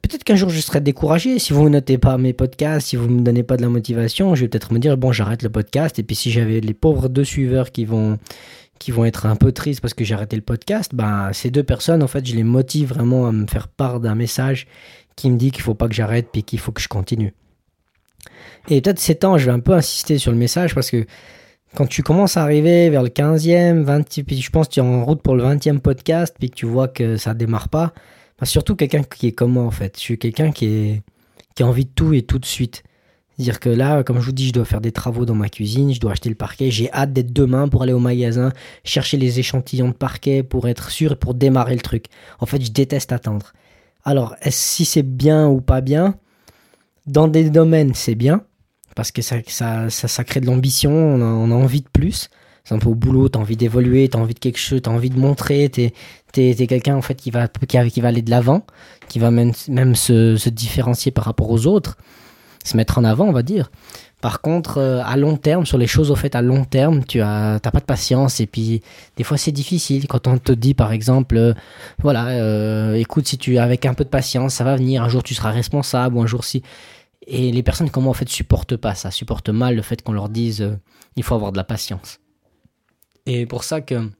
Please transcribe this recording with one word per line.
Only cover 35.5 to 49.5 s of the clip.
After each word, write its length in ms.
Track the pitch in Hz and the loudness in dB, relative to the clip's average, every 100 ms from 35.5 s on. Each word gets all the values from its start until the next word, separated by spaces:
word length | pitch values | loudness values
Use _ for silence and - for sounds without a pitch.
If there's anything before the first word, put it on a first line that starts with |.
| - 104 120 139 | -4 -4 0 0
je 60 | 127 | 0
dois 120 | 113 | -2
acheter 160 | 95 120 | -2 -4
le 60 | |
parquet, 360 | 110 104 - 135 | -6 -8 -4 -2
j'ai 200 | 110 117 | 0 -2
hâte 200 | 135 139 | -2 -2
d'être 200 | 131 123 | -2 -2
demain 360 | 123 135 127 143 | 0 2 2 2
pour 140 | 131 | 0
aller 100 | 127 | 2
au 60 | 127 | 2
magasin, 540 | 123 123 120 117 127 127 - - | 2 0 0 0 -2 -2 -14 -18
chercher 320 | - - 135 143 | -6 -4 -2 0
les 220 | 127 123 | 0 0
échantillons 500 | 123 131 131 127 127 | -2 -4 -4 -2 -2
de 60 | |
parquet 480 | 123 135 - - 135 | -2 -6 -4 -2 0
pour 260 | 131 131 123 | 0 -2 -2
être 220 | 120 - | -4 -8
sûr 220 | - 156 | -2 -2
et 40 | 139 | -2
pour 180 | - | -4
démarrer 400 | 123 139 131 120 | 2 4 4 2
le 80 | 123 | -2
truc. 240 | - 113 - - - - | -2 -6 -6 -20 -20 -10
En 60 | 113 | -4
fait, 160 | 143 | -2
je 60 | 120 | -2
déteste 420 | 110 135 143 - | -2 0 -2 -4
attendre. 400 | 123 - 104 - _ _ _ _ _ | -4 -2 -6 -6 _ _ _ _ _
Alors, 320 | - 139 113 - | -2 0 -2 -4
est-ce, 180 | 147 123 | -4 -2
si 260 | - - | -4 -2
c'est 180 | 165 165 | 0 0
bien 460 | 135 127 143 156 151 | 0 0 4 4 4
ou 120 | 135 | 2
pas 200 | 127 131 | 2 0
bien ? 340 | 131 147 190 196 _ _ _ _ _ _ _ _ - | 2 2 2 -2 _ _ _ _ _ _ _ _ 0
Dans 220 | 143 160 | 4 6
des 220 | 156 160 | 6 4
domaines, 440 | 151 160 160 143 | 6 6 6 4
c'est 200 | 123 - | 0 -2
bien, 300 | 113 123 185 - _ _ _ _ | 0 2 2 -2 _ _ _ _
parce 180 | - 107 | -8 -6
que 100 | - | -6
ça, 140 | 113 120 | -4 -6
ça, 440 | 113 | -6